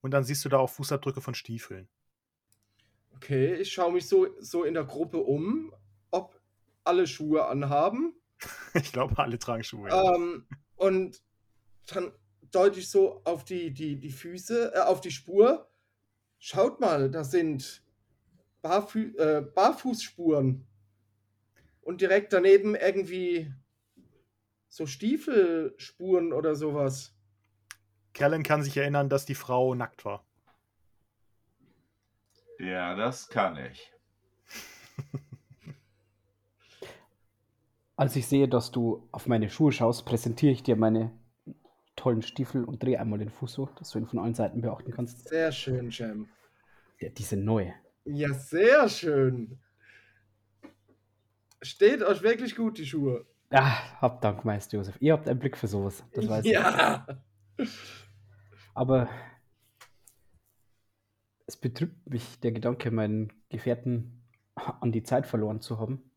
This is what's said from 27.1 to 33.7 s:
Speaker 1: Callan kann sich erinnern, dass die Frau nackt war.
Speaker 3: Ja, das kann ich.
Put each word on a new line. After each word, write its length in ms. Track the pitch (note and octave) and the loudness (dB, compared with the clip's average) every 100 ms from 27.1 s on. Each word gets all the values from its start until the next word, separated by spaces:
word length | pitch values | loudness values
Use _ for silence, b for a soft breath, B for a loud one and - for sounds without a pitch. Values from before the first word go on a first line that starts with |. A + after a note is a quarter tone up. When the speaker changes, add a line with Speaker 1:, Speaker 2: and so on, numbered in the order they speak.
| _ _ _ _ _ _ - _ _ _ | _ _ _ _ _ _ -20 _ _ _
Speaker 1:
Callan 300 | - C#3+ D#3+ | 0 0 2
kann 200 | D3 D3+ | 2 0
sich 120 | C#3 C#3 | 2 -2
erinnern, 340 | C#3+ C#3+ C#3 | 0 0 2
dass 160 | C#3 C#3 | 0 -2
die 100 | C3+ | -10
Frau 400 | - B2+ C3 B2+ | -2 0 2 0
nackt 280 | A#2 - | -6 -8
war. 220 | G#2+ G#2 _ _ _ _ _ _ _ _ _ _ _ _ _ _ _ _ _ _ _ _ _ _ _ - | -12 -12 _ _ _ _ _ _ _ _ _ _ _ _ _ _ _ _ _ _ _ _ _ _ _ -12
Speaker 3:
Ja, 360 | F#2 F#2 F2 F#2+ | -6 -4 -4 -2
das 340 | A#2 C3 - | -4 -6 -8
kann 280 | A#2+ G2 D2 | -2 -2 -2
ich. 340 | B1+ | -14